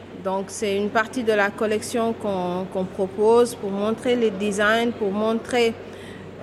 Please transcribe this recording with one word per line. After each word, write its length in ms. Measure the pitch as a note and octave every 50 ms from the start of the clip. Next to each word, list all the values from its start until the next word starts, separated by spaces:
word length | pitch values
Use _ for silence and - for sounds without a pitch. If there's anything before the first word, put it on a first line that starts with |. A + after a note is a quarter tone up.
| - - - - F3+
Donc 220 | F#3+ F#3+ G3 G3 F#3+
c'est 280 | - - A3+ G3+ G3
une 140 | G3+ G#3 G3+
partie 320 | - A#3 A3 A3+ - C4 A#3
de 100 | A3 A3
la 160 | G#3 G3 G3+
collection 640 | G3+ - A#3 G#3 A3 G#3+ A3+ - - A#3 A3+ A3+ A3+
qu'on, 540 | A3+ - G#3 G3 F#3 F3+ F3+ F3 F3+ F#3 F#3
qu'on 140 | - F#3+ F#3
propose 680 | F#3 - - F#3+ F#3 - G#3+ G#3 A3 A#3 A#3+ A#3+ A#3 -
pour 160 | - - G3
montrer 440 | G3 G3+ G3+ G#3+ A3+ A3 - B3+ A#3+
les 140 | B3 A3+ A3
designs, 640 | G3 F#3 G#3 G#3 G3 G3+ G#3 G#3 A3 A#3 A#3 A#3+
pour 180 | A3+ - A3 G3
montrer, 640 | F#3+ G#3+ G#3+ A3 A3+ A3+ A3+ - B3+ A#3+ A#3 A3+ A3+ - - - - - - - - - - - - -